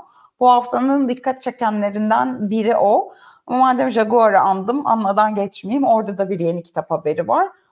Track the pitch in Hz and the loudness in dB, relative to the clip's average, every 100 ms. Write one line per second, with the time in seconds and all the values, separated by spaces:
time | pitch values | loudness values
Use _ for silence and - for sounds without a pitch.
0 | - _ _ _ 247 247 247 - 262 285 | -6 _ _ _ 4 4 2 -2 0 0
1 | 254 254 269 262 294 - 226 214 202 202 | 0 -2 -4 -6 -8 -4 -4 -2 -4 -2
2 | 214 226 262 254 208 220 214 233 202 262 | 0 0 0 -4 -4 -2 0 2 2 2
3 | - - - _ - 247 262 247 262 226 | 0 -10 -20 _ -6 0 2 2 0 0
4 | 214 240 220 196 175 190 190 269 277 226 | 2 4 4 4 2 0 -2 -4 0 0
5 | 196 202 214 208 196 - 190 269 277 220 | 0 2 0 0 -4 -6 -6 -2 2 2
6 | 196 190 196 190 170 175 170 170 151 160 | 0 -4 -4 -2 -2 -4 -6 -10 -4 -4
7 | 151 156 165 294 381 - _ | -2 -4 0 0 0 -4 _